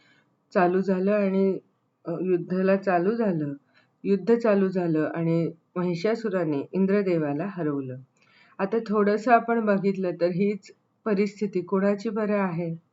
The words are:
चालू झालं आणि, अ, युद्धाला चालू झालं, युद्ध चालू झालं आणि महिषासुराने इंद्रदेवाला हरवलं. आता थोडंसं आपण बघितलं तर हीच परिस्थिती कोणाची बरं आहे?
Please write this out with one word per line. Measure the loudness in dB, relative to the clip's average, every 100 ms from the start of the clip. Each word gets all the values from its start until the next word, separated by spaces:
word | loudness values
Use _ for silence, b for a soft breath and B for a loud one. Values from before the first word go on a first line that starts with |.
| b b b _ _
चालू | 2 4 2
झालं | 0 0 2
आणि, | 2 2 2 2 0 -8 _ _ _ -8
अ, | -4
युद्धाला | 0 0 0 0 2 2
चालू | 2 2 2 0
झालं, | 0 -2 -4 -8 b b b _
युद्ध | -2 0 2 2
चालू | 4 2 2
झालं | 0 0 0 0 -2
आणि | 0 0 -2 -6 _ -4
महिषासुराने | -2 -2 -2 -2 -2 -2 -2 -2 -2
इंद्रदेवाला | 0 2 2 2 0 0 -4 -6
हरवलं. | -4 -4 -4 -6 -10 -16 _ b b b b
आता | -2 -2 0
थोडंसं | 0 2 2 4
आपण | 4 4 0 2
बघितलं | 2 0 -2 -4
तर | -2 -2
हीच | 0 0 -2 -10 -20 _ _ -2
परिस्थिती | 0 0 -2 -4 -4
कोणाची | -2 0 0 0 -2
बरं | -4 0 0
आहे? | -2 -4 -6 -8 _